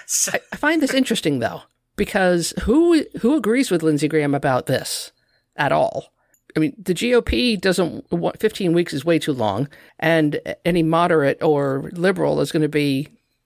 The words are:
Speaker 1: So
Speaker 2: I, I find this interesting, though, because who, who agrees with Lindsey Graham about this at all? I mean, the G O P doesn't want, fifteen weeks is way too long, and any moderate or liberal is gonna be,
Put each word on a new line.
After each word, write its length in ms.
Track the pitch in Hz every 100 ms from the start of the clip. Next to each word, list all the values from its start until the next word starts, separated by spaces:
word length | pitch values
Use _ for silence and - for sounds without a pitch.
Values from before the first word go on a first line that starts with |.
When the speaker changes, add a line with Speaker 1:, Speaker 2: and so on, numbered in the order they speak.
| -
Speaker 1:
So 240 | - -
Speaker 2:
I, 60 | - -
I 40 | 190
find 260 | 294 320
this 140 | 269 262
interesting, 440 | 262 226 165 135
though, 220 | 110 85 - _ _ -
because 600 | 202 196 185 175 160 -
who, 400 | 190 285 339 320 - -
who 160 | 226 302
agrees 320 | 208 240 -
with 140 | 175
Lindsey 240 | 160 147 151
Graham 260 | 156 147
about 320 | 139 143 127 -
this 460 | 123 - - - _ _ _ _ -
at 160 | 143
all? 400 | 151 135 - - _ _ _ _ 165
I 40 |
mean, 140 | 156 -
the 180 | 185 175
G 180 | 240
O 80 | 247
P 340 | - 233 247 208
doesn't 560 | 190 185 170 110 -
want, 280 | 175 170 -
fifteen 340 | 214 - 185
weeks 200 | 165 175
is 120 | 143 160
way 140 | 160
too 120 | 156
long, 360 | 127 107 98 143 - - -
and 420 | 160 165 151 - - - 175
any 160 | 175
moderate 600 | 160 165 170 160 139 -
or 460 | - 147 139 135 -
liberal 480 | 170 180 180 147 147
is 100 | 143
gonna 160 | 160 151
be, 420 | 151 143 135 147 _ _ _